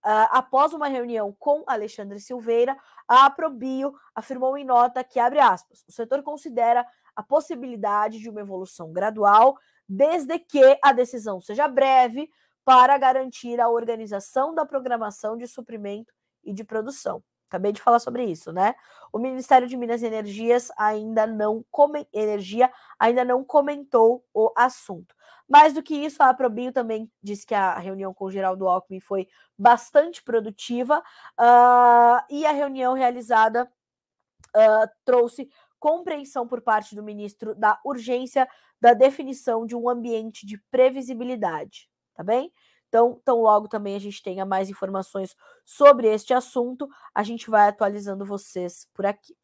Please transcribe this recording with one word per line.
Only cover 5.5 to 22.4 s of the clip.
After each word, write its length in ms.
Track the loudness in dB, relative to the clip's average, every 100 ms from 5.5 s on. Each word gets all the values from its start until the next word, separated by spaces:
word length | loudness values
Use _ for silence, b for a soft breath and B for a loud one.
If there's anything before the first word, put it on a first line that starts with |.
| 2 _ _ _
"o 40 |
setor 320 | -14 -6 -6
considera 640 | -6 -14 -10 -2 0 0 -2 b b -18
a 60 |
possibilidade 960 | -2 -2 -2 -12 -12 -8 -4 -2 -2 -6
de 120 | -16
uma 100 | -14
evolução 500 | -12 -12 -14 -16 -12
gradual, 640 | -6 -6 0 4 6 6 2 b b _
desde 520 | 0 0 0 -4 -8
que 400 | _ 6 6 6
a 100 | 2
decisão 480 | 2 -2 -6 -10 -12
seja 280 | -10 -4 -2
breve, 640 | 0 4 4 2 -2 -12 _ _ _ 4
para 320 | 6 8 6
garantir 640 | 2 0 -4 -12 -10 -2
a 80 | 0
organização 840 | 0 -4 -8 -8 -10 -6 -4 -4 -4
da 100 | -6
programação 720 | -6 -6 -6 -6 -10 -10 -10
de 80 | -12
suprimento 640 | -16 -16 -14 -12 -14 -16 _ _ _
e 80 | -16
de 120 | -14
produção." 600 | -8 -8 -8 -10 -10 -10 _ _ _
Acabei 240 | -6 -6
de 120 | -2
falar 160 | 2 2
sobre 260 | 0 -6 -6
isso, 260 | -8 -10
né? 220 | -2 -2 -2 b b b
O 80 | -8
Ministério 480 | -8 -8 2 2 2
de 100 | -8
Minas 240 | -6 -6
e 60 | -6
Energias 640 | -8 -10 -8 0 0 0 -4
ainda 520 | -4 -4 -4 -2 -2
não 360 | -2 -2 -4 -6
come-, 380 | 2 2 2 -8
Energia 640 | -6 -4 -4